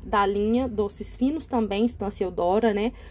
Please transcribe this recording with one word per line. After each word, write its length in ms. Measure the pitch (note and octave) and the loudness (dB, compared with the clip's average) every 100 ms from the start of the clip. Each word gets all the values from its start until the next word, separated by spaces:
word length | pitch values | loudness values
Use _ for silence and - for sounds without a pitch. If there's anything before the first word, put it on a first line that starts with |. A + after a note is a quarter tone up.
da 220 | - G#3 | -2 2
linha 420 | G3 G3+ G#3 A#3+ C4 | 2 2 2 2 0
Doces 500 | G#3 G#3 - G#3+ - | -2 -4 -4 -10 -2
Finos 300 | C4 D#4 - | 0 0 -2
também, 380 | B3 G#3 G3 | -2 0 2
Estância 400 | A#3+ - G3+ - | 0 0 -6 -2
Eudora, 480 | F#3+ F3 F3 G#3 A3+ | -4 0 2 4 4
né? 200 | G3+ A3+ - - | 2 -2 -4 -18